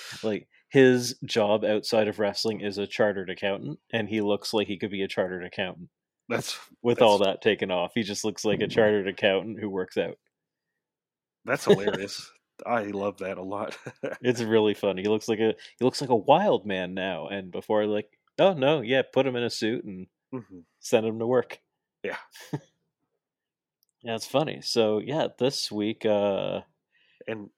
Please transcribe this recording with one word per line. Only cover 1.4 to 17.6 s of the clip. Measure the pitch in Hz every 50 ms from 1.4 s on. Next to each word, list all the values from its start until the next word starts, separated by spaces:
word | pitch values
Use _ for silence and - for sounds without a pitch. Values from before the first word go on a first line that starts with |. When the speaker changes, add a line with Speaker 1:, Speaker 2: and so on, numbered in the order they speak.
| 104 101 107 107 104
Speaker 1:
outside | 104 110 107 - - 117 110 107
of | 104 101 107
wrestling | 107 101 98 - - 113 107 90
is | 98 104 95
a | 101 101
chartered | - - - 107 104 95 98 92 87
accountant, | 92 - 101 98 98 98 - 139 156 - _ _
and | - 113 107 95
he | 110 110
looks | 101 101 104 98 - - -
like | 107 101
he | 98 98 85
could | 113 101
be | 101 98 98
a | 95
chartered | - - 95 92 92 90 90
accountant. | 90 - - 190 180 - - 165 - _ _ _ _ _ _ _ -
Speaker 2:
That's, | 117 117 - - - - - - _ _ -
Speaker 1:
With | 120 120 -
Speaker 2:
that's | 123
Speaker 1:
all | 107 104 98
that | 101 95 - -
taken | - 110 98 - 104 95
off, | 90 90 87 90 -
he | 120 104
just | 98 101 - -
looks | 110 - - -
like | 107 101 95
a | 107
chartered | 90 - 117 110 107 107 101 92
accountant | 98 90 - - 101 95 95 92 110 104 98
who | 107 101
works | 95 92 92 - -
out. | 107 85 85 - - _ _ _ _ _ _ _ _ _ _ _ _ _ _ _ _ _ _ _ _ _ _ _ _ -
Speaker 2:
That's | 113 135 139 -
hilarious. | - - 95 98 104 - 95 101 101 - - - - _
<laughs> | _ _ _ _ - -
I | 104 120 117 104
love | 101 101 98 98 101 92 -
that | 95 92 95
a | 90 92
lot. | 95 101 101 - - - - - 123 - _ -
<laughs> | 143 - -
Speaker 1:
It's | - 127 123 117
really | 117 107 113 110 107 107 101
funny. | - - 98 92 92 95
He |
looks | 104 110 107 - -
like | 113 101
a, | 110 110 104 - - - -
he | - 117
looks | 123 - -
like | 147 123
a | 127
wild | 107 90 135 143 175 208 202 135 - -
man | 104 95 92 90 90 92
now, | 95 92 95 90 78 78
and | 82 101 98 92 90
before, | 87 95